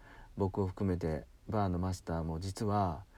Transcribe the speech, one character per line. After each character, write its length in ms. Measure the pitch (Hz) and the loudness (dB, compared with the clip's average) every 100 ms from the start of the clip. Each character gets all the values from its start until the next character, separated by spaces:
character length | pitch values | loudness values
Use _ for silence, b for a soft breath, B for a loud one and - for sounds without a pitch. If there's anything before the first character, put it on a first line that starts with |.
| B B B - | B B B 0
僕 260 | 98 101 | 0 2
を 60 | 95 | 0
含 220 | - 98 | 2 2
め 80 | 87 | 2
て 280 | 85 76 - - - | 2 -2 -4 -14 -4
バ 180 | 107 98 | 0 2
ー 20 | |
の 100 | 87 | 2
マ 140 | 92 | 0
ス 80 | 92 | -2
タ 200 | - 82 | -2 -2
ー 20 | |
も 160 | 80 80 | -2 -2
実 260 | 95 - 107 | -4 -2 0
は 380 | 104 92 76 - | 2 2 0 -8